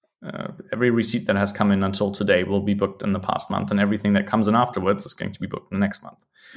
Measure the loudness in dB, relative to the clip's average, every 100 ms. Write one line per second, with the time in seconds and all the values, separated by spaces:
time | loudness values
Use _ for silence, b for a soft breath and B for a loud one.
0 | _ _ -14 -10 -10 -12 -8 0 4 4
1 | 2 0 0 2 2 2 2 4 2 0
2 | -2 0 2 2 2 0 0 0 0 -2
3 | -4 -2 -2 -4 -2 -4 -2 0 2 2
4 | 2 2 2 0 2 2 2 0 0 0
5 | -4 -8 -10 -8 -8 -10 -6 -2 -2 -2
6 | -10 -20 _ _ B